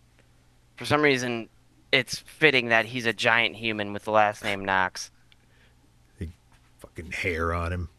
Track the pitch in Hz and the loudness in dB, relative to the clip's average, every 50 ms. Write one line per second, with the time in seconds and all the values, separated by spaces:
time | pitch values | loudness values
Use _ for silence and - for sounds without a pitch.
0 | _ _ _ _ _ _ _ _ _ _ _ _ _ _ _ - 123 113 147 147 | _ _ _ _ _ _ _ _ _ _ _ _ _ _ _ -14 -2 0 2 4
1 | 151 147 135 123 127 123 117 113 110 - _ _ _ _ _ _ _ _ - 135 | 4 4 4 2 0 -2 -4 -6 -8 -10 _ _ _ _ _ _ _ _ 0 0
2 | 120 - - - - - - - 156 151 135 127 120 120 117 113 110 110 123 127 | 2 0 -6 -12 -12 -16 -2 2 4 4 4 4 2 4 2 2 2 0 -4 -2
3 | 113 117 110 101 120 120 113 120 117 98 80 107 113 113 107 104 104 101 101 104 | -2 -2 -2 0 2 2 4 4 2 0 -4 -4 -6 -4 -4 -4 -4 -6 -6 -8
4 | - 110 107 107 107 104 104 - - 107 101 98 98 98 95 95 92 90 - - | -6 0 4 4 4 4 2 -2 -6 -6 -6 -4 -2 0 0 0 0 0 -2 -8
5 | - - _ _ _ _ _ _ _ _ _ _ _ _ _ _ _ _ _ _ | -14 -16 _ _ _ _ _ _ _ _ _ _ _ _ _ _ _ _ _ _
6 | _ _ _ _ 95 82 - - _ _ _ _ _ _ _ _ - - _ - | _ _ _ _ -14 -14 -14 -18 _ _ _ _ _ _ _ _ -20 -20 _ -18
7 | 82 80 - - - 98 85 80 82 82 85 87 85 85 90 87 85 - - | -14 -12 -10 -6 -4 -4 -4 -2 -2 -2 -2 -4 -4 -4 -6 -6 -8 -10 -12